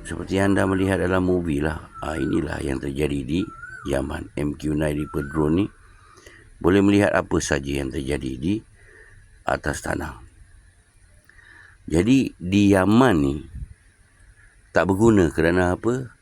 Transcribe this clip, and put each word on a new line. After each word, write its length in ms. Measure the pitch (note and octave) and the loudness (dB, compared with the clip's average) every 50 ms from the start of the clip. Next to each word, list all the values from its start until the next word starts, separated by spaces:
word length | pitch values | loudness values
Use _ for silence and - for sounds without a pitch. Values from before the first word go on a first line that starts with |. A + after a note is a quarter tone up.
| - | -10
Seperti 320 | - E2 D#2+ F2 F2 F#2 | -10 -10 -10 -6 -2 0
anda 320 | F#2+ G2 G2 G2 F#2+ G2 | 0 2 2 2 2 2
melihat 320 | F#2+ F#2+ F#2+ F#2+ F#2+ F#2+ F2+ | 0 0 0 0 0 0 0
dalam 240 | F2+ F2+ F#2 F#2 F#2 | 0 0 0 0 2
movie 400 | F2+ F2+ F2+ F2 E2+ D2 C#2+ D2 | 2 0 0 0 -2 -2 -2 -2
lah. 240 | D#2+ D#2+ E2 - - - - - | -2 -4 -6 -12 -16 -16 -12 -10
Ah, 160 | D2 D#2 D#2+ | -8 -6 -4
inilah 400 | C#2 D#2 F#2 F2+ D#2 D#2 D#2 D2 | -4 -2 -2 -2 -2 -4 -6 -6
yang 160 | D2 C#2+ C2+ | -4 -4 -4
terjadi 480 | C2 C2 C#2+ C2+ C2+ D2+ C#2+ C#2+ C#2+ C2 | -4 -6 -8 -4 -4 -2 -2 -2 -4 -4
di 160 | B1 D2+ F2+ - - - - - - - - - | -4 -4 -4 -4 -6 -10 -18 -18 -18 -18 -14 -6
Yaman. 480 | C#2+ C#2 C#2 C2+ D2 D#2+ - - - _ | -4 -4 -4 -4 -4 -8 -10 -10 -10 _
M 160 | - D2 D2 D2 - | -6 -4 -4 -6 -6
Q 160 | - D2+ D2+ | -6 -4 -2
nine 240 | D2 D#2 D2+ D2 D2 | -2 -2 -2 -2 -4
Reaper 240 | D2+ C#2+ - D2+ D2 C#2 | -6 -6 -6 -8 -8 -4
drone 240 | C#2+ D#2 D2+ D2+ D#2+ | -2 -2 0 2 2
ni 100 | F2+ G2+ - - _ - - - _ _ _ - - - - - - - - - - | 0 0 -2 -6 _ -20 -20 -20 _ _ _ -20 -20 -20 -20 -20 -20 -20 -20 -20 -2
boleh 240 | - - F#2+ G2+ G2 | 2 4 4 6 4
melihat 320 | G2+ G2+ G2+ G2+ - - | 6 4 4 4 4 2
apa 240 | F#2 E2+ - F2 E2 | 0 -2 0 -2 -2
saja 320 | - - D2+ C#2+ C2+ C#2 C#2 C#2 | 0 0 -4 -4 -2 -4 -6 -4
yang 80 | C#2 | -6
terjadi 480 | C2 C2 E2 C#2 C2 D2 C2+ C2 C2 C2 | -6 -6 -6 -4 -4 -6 -4 -4 -8 -8
di 240 | A#1+ C2+ F2 G#2 A2 - _ _ _ - - - - - - - - - _ - - _ | -4 -4 -2 -4 -4 -6 _ _ _ -20 -20 -20 -20 -20 -20 -20 -20 -20 _ -20 -10 _
atas 320 | - - C2+ - D2+ C#2+ - | -4 -4 -2 -2 -6 -6 -6
tanah. 400 | - - - D2+ - D2 - - - - _ - - _ - - _ - _ _ _ _ _ _ _ _ _ _ _ _ _ - _ - - - - - - _ _ | -6 -6 -6 -6 -6 -10 -12 -14 -20 -20 _ -20 -20 _ -20 -20 _ -20 _ _ _ _ _ _ _ _ _ _ _ _ _ -20 _ -20 -20 -20 -20 -20 -20 _ _
Jadi 480 | - D2 E2 F#2 A2+ C3 C3+ A2+ - - | 0 2 2 4 4 4 4 2 0 -6
di 400 | _ E2 F2+ F#2+ G#2 G#2 G2+ G2+ | _ -6 0 2 4 6 6 6
Yaman 400 | F#2+ F#2 G2 G#2+ A#2 C3 B2+ G2 | 4 6 6 6 6 6 6 4
ni 200 | D#2 C#2+ C2+ C#2+ D2 C2+ - - - - - - _ _ _ _ _ _ _ _ _ - - - _ - - _ _ _ _ _ | 2 2 0 -2 -4 -8 -12 -14 -14 -14 -14 -16 _ _ _ _ _ _ _ _ _ -20 -20 -20 _ -20 -20 _ _ _ _ _
tak 160 | F2+ E2 F2+ | 0 2 2
berguna 400 | F#2+ F#2+ A2 A2+ A2 G2+ F2+ D2+ | 2 4 4 4 6 6 4 2
kerana 480 | - - D#2 E2 F2 F2+ F2+ F2 F2+ F2 | 2 0 0 2 2 2 2 0 0 -2
apa? 320 | - A2 A#2+ C3 C3 A2+ - _ | -2 -4 -4 -4 -6 -10 -16 _